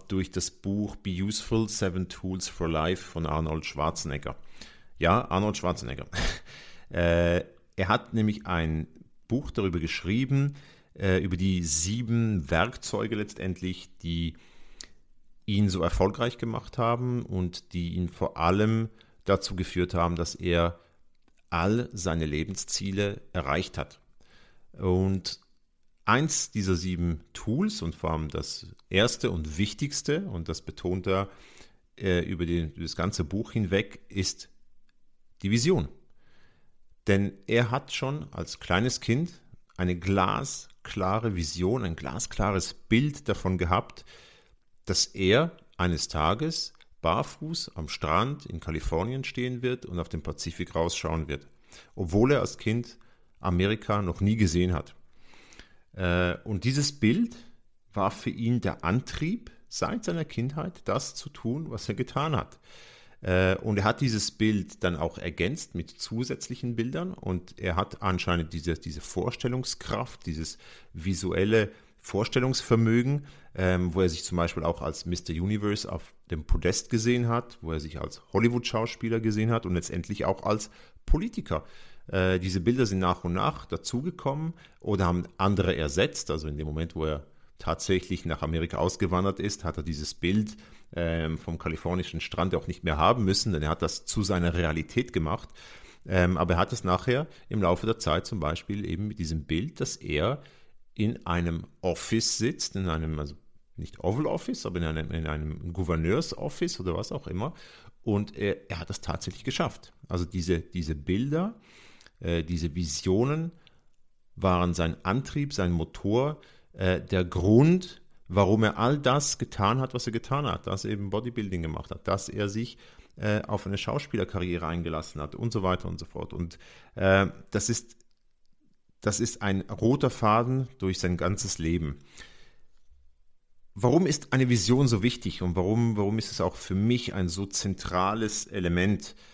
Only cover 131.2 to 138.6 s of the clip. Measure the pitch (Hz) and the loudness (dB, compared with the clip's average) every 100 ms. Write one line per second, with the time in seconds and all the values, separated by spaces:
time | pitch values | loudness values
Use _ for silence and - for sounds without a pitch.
131.2 | 87 98 95 - 80 85 78 69 - - | 0 0 -2 -2 0 2 0 -4 -12 -20
132.2 | - - - - - - - - - - | -20 -20 -20 -20 -20 -20 -20 -20 -20 -20
133.2 | - - _ - - 101 120 156 180 151 | -20 -20 _ -20 -18 0 4 6 4 2
134.2 | - 131 127 120 95 127 139 110 117 - | 0 2 4 4 4 4 6 4 2 0
135.2 | 95 - 90 87 92 110 117 104 101 110 | -4 -2 0 2 2 4 2 2 0 0
136.2 | 107 - 90 - - 92 110 123 - 98 | -2 -2 -2 -2 -4 0 2 2 0 -2
137.2 | 90 92 101 - 101 95 - 90 95 110 | -2 -2 -4 -4 -4 -4 -2 0 2 2
138.2 | 107 - - 101 | -2 -4 -6 -2